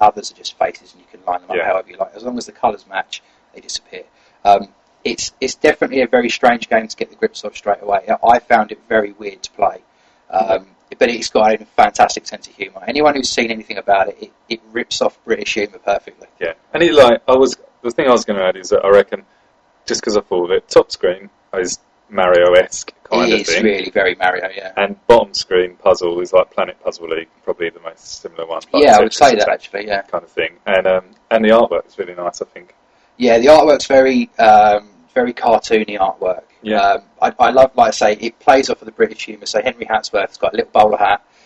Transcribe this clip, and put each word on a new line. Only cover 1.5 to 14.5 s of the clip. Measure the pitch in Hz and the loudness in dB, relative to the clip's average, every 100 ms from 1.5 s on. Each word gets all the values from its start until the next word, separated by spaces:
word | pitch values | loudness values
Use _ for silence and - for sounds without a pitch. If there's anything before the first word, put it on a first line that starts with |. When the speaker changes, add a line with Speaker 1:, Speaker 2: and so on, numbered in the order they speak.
Speaker 1:
up | 92 | -6
Speaker 2:
Yeah. | 85 | -4
Speaker 1:
however | 95 87 | -6 -8
you | 90 | -12
like. | - 104 | -12 -10
As | |
long | 120 123 | -12 -12
as | 104 | -12
the | |
colours | - 120 104 _ | -6 -6 -6 _
match, | 95 - - - _ _ | -12 -12 -16 -20 _ _
they | - | -20
disappear. | - - - 92 - _ _ _ | -16 -16 -16 -20 -20 _ _ _
Um, | 101 101 101 _ _ _ | 2 2 0 _ _ _
it's, | 123 - - - | -8 -8 -10 -8
it's | 127 | -10
definitely | - 151 - 127 131 | 0 0 0 -2 -2
a | 120 | 0
very | 123 120 | 0 -2
strange | - 127 120 - | 0 0 0 -2
game | 113 110 | -4 -4
to | - | -10
get | 117 | -12
the | _ | _
grips | 110 - | -8 -8
of | 104 - | -14 -10
straight | - 101 | -6 -6
away. | 104 101 107 | -4 -4 -4
I, | 113 113 | 0 2
I | 120 | 2
found | - 113 107 | 2 0 0
it | 107 - | -10 -4
very | 113 101 | -2 -2
weird | 101 101 95 | -8 -14 -14
to | - | -16
play. | - 98 - _ _ _ _ - | -4 -4 -4 _ _ _ _ -8
Um, | 95 - 95 95 _ _ - | -4 -2 -4 -6 _ _ -2
but | 120 | -2
it's | 117 113 | -2 -4
got | 123 110 110 | 0 2 0
a | |
fantastic | 107 - 107 - 107 - - | -2 0 0 2 0 0 -12
sense | 104 - | -16 -20
of | |
humour. | - 98 95 113 | -14 -14 -12 -8
Anyone | 139 151 | 0 0
who's | 139 127 | 0 -4
seen | - 117 | -4 -4
anything | 110 107 101 | -6 -10 -8
about | 98 98 101 | -2 0 0
it, | - | -6
it, | 107 _ | -18 _
it | _ | _